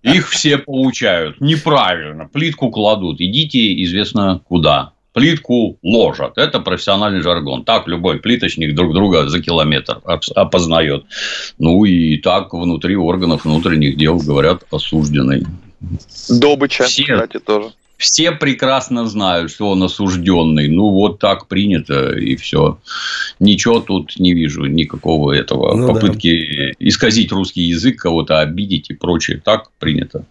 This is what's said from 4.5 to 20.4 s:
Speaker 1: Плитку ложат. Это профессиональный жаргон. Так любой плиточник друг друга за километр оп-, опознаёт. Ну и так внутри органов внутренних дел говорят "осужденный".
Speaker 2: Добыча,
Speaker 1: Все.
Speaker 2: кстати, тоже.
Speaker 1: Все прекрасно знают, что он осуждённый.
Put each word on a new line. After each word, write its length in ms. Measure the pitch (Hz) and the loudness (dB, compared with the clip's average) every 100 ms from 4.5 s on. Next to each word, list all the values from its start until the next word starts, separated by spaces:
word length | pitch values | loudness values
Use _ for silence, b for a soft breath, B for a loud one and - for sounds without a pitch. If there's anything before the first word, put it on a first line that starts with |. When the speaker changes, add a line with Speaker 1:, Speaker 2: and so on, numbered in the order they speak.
| 90 76 71 65 _ _ | 0 2 0 -2 _ _
Speaker 1:
Плитку 640 | - 147 160 - 123 104 90 | 0 0 0 0 0 0 -4
ложат. 560 | 85 113 90 69 69 - | 0 2 2 0 -6 -2
Это 220 | 151 127 | -2 -2
профессиональный 640 | 92 92 - 98 104 95 | -2 -4 0 0 0 0
жаргон. 420 | 82 85 73 65 | 0 -2 -2 -6
Так 240 | - 110 - | 0 0 0
любой 320 | 85 87 76 | -2 -2 -2
плиточник 540 | 107 120 92 - 80 73 | -2 -2 -2 -4 -2 0
друг 180 | 90 | 0
друга 320 | 82 101 85 71 | 2 2 2 0
за 120 | 82 | -2
километр 580 | 78 82 76 69 - 58 | -2 0 0 0 -2 -8
оп-, 260 | - 85 - - | -4 -4 -2 0
опознаёт. 720 | 78 92 82 82 78 71 - B B B B - | 2 2 2 2 2 -2 -8 B B B B -2
Ну 260 | 80 90 104 | 2 4 6
и 320 | 90 80 76 | 4 2 0
так 340 | 92 92 95 | 0 0 -2
внутри 420 | 85 87 80 90 | -6 -2 -2 -2
органов 500 | 98 82 92 87 78 | 0 0 0 0 0
внутренних 520 | 78 78 87 80 73 69 | 0 0 2 2 2 2
дел 220 | 76 85 | 2 2
говорят 440 | 73 71 76 92 - | 0 2 2 0 -4
"осужденный". 760 | 76 - 78 76 73 65 69 - 87 - _ 87 85 - - - | -8 -4 -2 0 0 0 0 -4 -10 -18 _ -12 -12 -12 -20 0
Speaker 2:
Добыча, 560 | 120 143 143 139 - | 4 4 4 0 0
Speaker 1:
Все. 180 | 127 127 | 0 0
Speaker 2:
кстати, 360 | 143 117 117 - | 0 0 -2 -6
тоже. 300 | - 107 107 - _ _ | -2 -2 -2 -14 _ _
Speaker 1:
Все 340 | - - 165 | -2 2 0
прекрасно 760 | 156 139 127 131 135 - 123 113 | 0 -2 0 0 0 -2 -4 -2
знают, 420 | 104 98 87 85 | -2 0 0 -2
что 200 | - 104 | -4 0
он 120 | 95 | 2
осуждённый. 840 | 92 - 98 92 87 87 | 0 0 -2 0 2 2